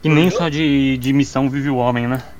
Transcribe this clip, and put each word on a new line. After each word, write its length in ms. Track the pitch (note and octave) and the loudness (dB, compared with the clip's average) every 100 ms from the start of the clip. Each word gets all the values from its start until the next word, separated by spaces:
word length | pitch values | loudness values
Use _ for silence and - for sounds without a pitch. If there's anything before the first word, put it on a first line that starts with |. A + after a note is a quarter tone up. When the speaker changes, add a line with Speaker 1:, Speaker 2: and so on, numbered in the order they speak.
Speaker 1:
Que 60 | D#3 | 4
nem 180 | D3+ F3 | 4 4
Speaker 2:
Uhum. 40 | |
Speaker 1:
só 180 | G#3 E3+ | 2 -4
de, 500 | D3 D#3 C#3 C3+ C3 | -2 0 2 0 0
de 140 | B2+ | 0
missão 360 | C#3 C#3 C3 C3+ | 0 0 0 -2
vive 220 | C#3 C#3 | -2 -2
o 60 | B2+ | 0
homem, 300 | B2 A#2+ A#2+ | 0 0 -2
né? 160 | B2+ - | -4 -8